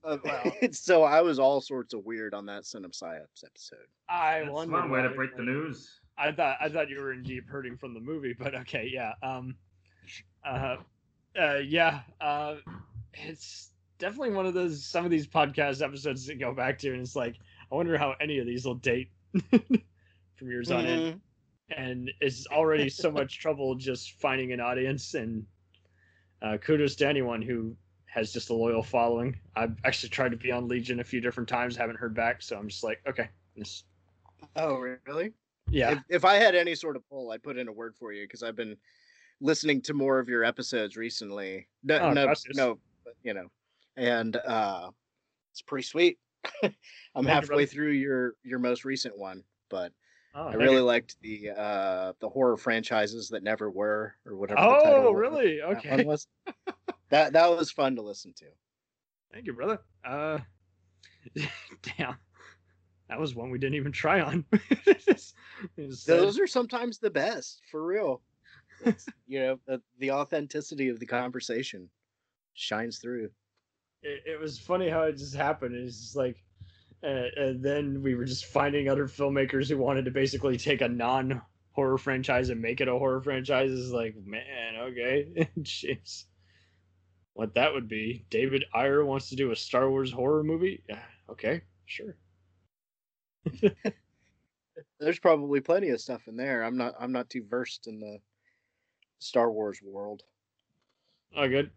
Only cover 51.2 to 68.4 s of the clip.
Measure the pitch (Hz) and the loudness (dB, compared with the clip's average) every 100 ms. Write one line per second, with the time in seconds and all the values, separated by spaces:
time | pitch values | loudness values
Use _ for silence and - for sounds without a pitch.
51.2 | 110 107 104 101 104 101 98 92 92 - | -12 -10 -8 -4 -2 0 0 -2 -4 -6
52.2 | - 135 127 113 - 113 113 113 107 113 | -6 2 4 4 0 0 2 0 0 -4
53.2 | 98 110 98 110 107 92 104 107 107 - | -8 -6 -2 -2 -2 -2 0 0 -4 -10
54.2 | - 98 98 113 202 277 311 277 254 202 | -14 -6 0 6 8 10 10 10 8 6
55.2 | 240 311 220 156 160 220 151 135 151 151 | 2 4 4 2 -2 -2 2 2 2 0
56.2 | - _ - - - - - - _ 143 | -4 _ -16 -12 -12 -12 -14 -14 _ 4
57.2 | 151 156 175 170 156 - 135 123 104 98 | 8 8 8 6 0 0 0 0 -6 -12
58.2 | 92 - 87 76 _ _ _ _ _ _ | -16 -20 -20 _ _ _ _ _ _ _
59.2 | _ - 113 120 170 220 _ _ 127 139 | _ -14 -12 -6 -4 -4 _ _ -8 -4
60.2 | 156 151 - _ _ _ _ _ - _ | -4 -4 -8 _ _ _ _ _ -20 _
61.2 | - 151 147 - - - - - 135 - | -14 -8 -8 -10 -18 -16 -14 -6 -6 -6
62.2 | _ _ - _ _ _ _ _ _ 117 | _ _ -20 _ _ _ _ _ _ -6
63.2 | 151 120 123 127 135 147 143 - 156 190 | -6 -6 -8 -4 -2 -2 -4 -2 2 4
64.2 | 151 175 - 214 - - - - - - | 4 -2 2 0 2 4 6 6 6 2
65.2 | - - - - 190 - 143 127 - 170 | 2 -20 -20 -16 -16 -12 -12 -6 6 8
66.2 | 392 330 392 262 240 247 240 214 214 156 | 8 4 2 2 0 -2 -4 -2 -2 0
67.2 | 170 226 - - _ 156 165 202 175 127 | 0 -2 -10 -18 _ -6 -2 0 -2 -4
68.2 | _ _ | _ _